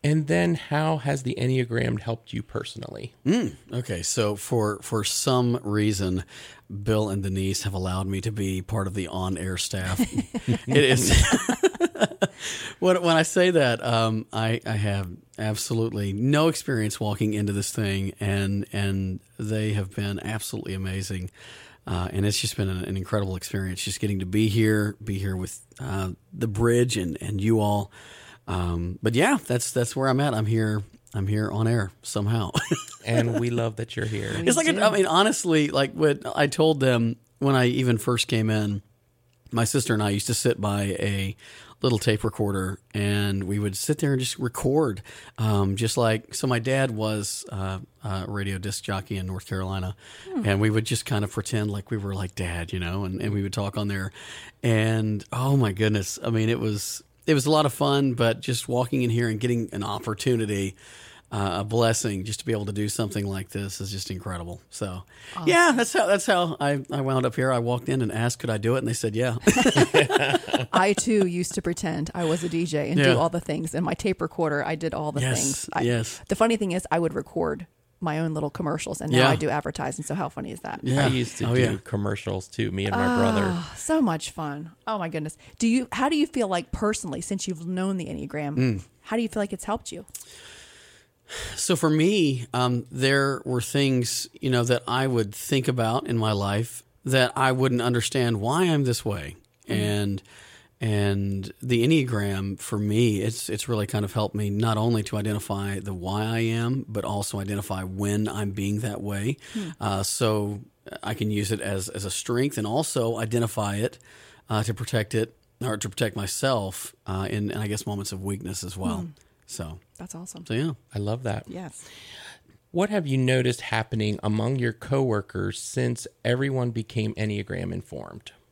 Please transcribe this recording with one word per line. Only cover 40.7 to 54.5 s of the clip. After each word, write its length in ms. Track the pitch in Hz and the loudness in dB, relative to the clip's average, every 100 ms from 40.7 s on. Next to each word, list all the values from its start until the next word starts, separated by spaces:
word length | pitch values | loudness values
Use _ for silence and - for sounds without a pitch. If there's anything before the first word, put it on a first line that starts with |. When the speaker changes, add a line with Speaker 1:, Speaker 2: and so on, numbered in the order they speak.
| 101 98 92 | 0 0 0
Speaker 2:
a 340 | 101 98 98 - - - - - | -2 -2 -4 -6 -18 -20 -20 -2
little 180 | 131 113 | 0 2
tape 260 | - 107 | 2 2
recorder, 540 | 110 - 104 98 95 95 _ | 0 0 -2 0 -2 -6 _
and 520 | 104 101 104 101 98 | 0 2 2 0 0
we 140 | 95 104 | -2 0
would 180 | 104 95 | -2 -2
sit 220 | - 151 | -2 0
there 120 | 143 | 2
and 80 | 131 | 2
just 180 | 127 - | 0 -2
record. 600 | 123 - - 147 143 95 - - - - | -4 0 2 2 2 -2 -10 -20 -18 -2
Um, 400 | 110 101 98 98 | 2 4 2 2
just 180 | 110 | 0
like, 400 | - 113 110 - | 2 2 2 -2
so 120 | - 135 | -4 0
my 120 | 120 | 2
dad 320 | 117 135 135 | 2 2 2
was, 540 | 107 110 107 101 - - | 0 0 0 -4 -8 -8
uh, 300 | 98 95 92 - _ | -4 -4 -4 -10 _
a 220 | 107 95 92 | -6 -4 -4
radio 300 | 101 101 95 | -4 -4 -4
disc 260 | 95 - | -6 -6
jockey 320 | - 95 95 | -4 -4 -4
in 100 | 98 | -6
North 200 | 92 92 - | -4 -8 -6
Carolina, 480 | 95 92 95 92 95 - - 381 | -4 -2 -4 -4 -8 -16 -18 -6
Speaker 3:
Hmm. 120 | 349 | -2
Speaker 2:
and 140 | 107 98 | 2 4
we 100 | 110 | 4
would 140 | 110 | 2
just 200 | 110 117 | 0 -4
kind 180 | - 107 | 0 -2
of 80 | 101 | -2
pretend 400 | - - 110 104 | -4 -2 -2 0
like 180 | 101 - | -4 -4
we 60 | |
were, 180 | 110 98 | -4 -4
like, 220 | 98 92 | -4 -6
Dad, 380 | - 90 87 85 | -4 -4 -4 -4
you 60 | 92 | -4
know, 240 | 85 95 | -2 -2
and, 160 | 95 92 | -4 -4
and 120 | 104 | -2
we 80 | 104 | -2
would 120 | 98 | -2
talk 240 | 107 101 104 | -2 -2 -2
on 100 | 104 | -2
there. 240 | 98 95 - - - - | -2 -4 -10 -16 -16 -18